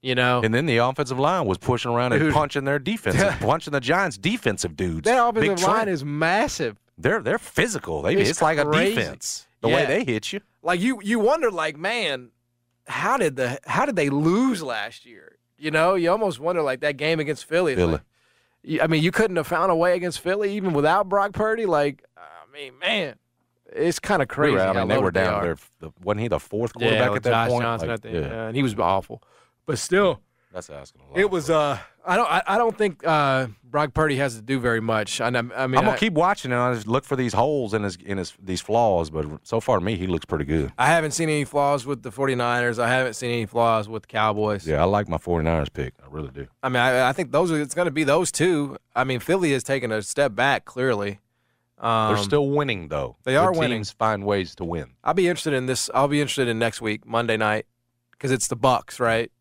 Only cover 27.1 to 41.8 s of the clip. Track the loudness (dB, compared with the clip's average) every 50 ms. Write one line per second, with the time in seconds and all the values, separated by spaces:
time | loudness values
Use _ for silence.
27.1 | 0 0 0 2 2 2 2 2 2 0 0 0 -2 -2 -2 -4 -4 -6 -6 -6
28.1 | -4 -4 -4 -4 -6 -8 -8 -6 -2 0 0 0 0 0 2 2 2 2 -2 -6
29.1 | -14 -18 _ _ _ _ _ _ _ _ _ -6 -6 -6 -4 0 2 2 2 2
30.1 | 0 -2 _ _ _ _ _ _ _ -14 -14 -12 -16 -18 -18 -18 _ _ -20 -8
31.1 | -2 0 0 2 2 -2 0 2 2 2 2 2 0 -4 -8 -16 _ _ _ 0
32.1 | 0 2 2 2 0 0 0 0 2 2 2 0 0 0 -2 -2 -2 _ -2 0
33.1 | 2 4 4 2 2 0 0 -2 -8 _ _ -4 -2 -2 -2 0 0 0 0 2
34.1 | 2 0 -2 -2 -4 -6 -6 -4 -2 0 0 0 0 0 0 0 0 0 -2 -2
35.1 | -4 -2 -2 0 0 0 -2 -4 -4 -4 -2 2 4 4 4 4 2 2 0 0
36.1 | 2 2 2 2 2 0 -2 -2 0 2 2 2 0 -2 -2 0 0 0 0 0
37.1 | -2 -2 -2 0 2 2 2 2 2 -2 -2 -2 -2 -2 -2 -2 -6 -8 -8 -8
38.1 | -6 -6 -6 -8 -10 _ -8 -6 -6 -6 -4 0 2 4 4 4 4 2 0 -2
39.1 | -4 -6 -6 -6 -8 -12 _ -4 -4 -4 0 2 0 2 2 0 -2 -2 -2 -2
40.1 | -2 -4 -2 -4 -4 -4 -2 0 0 0 0 -2 -2 0 2 2 2 2 2 0
41.1 | -2 -2 -2 0 0 -2 -2 -2 -2 0 0 2 0 -2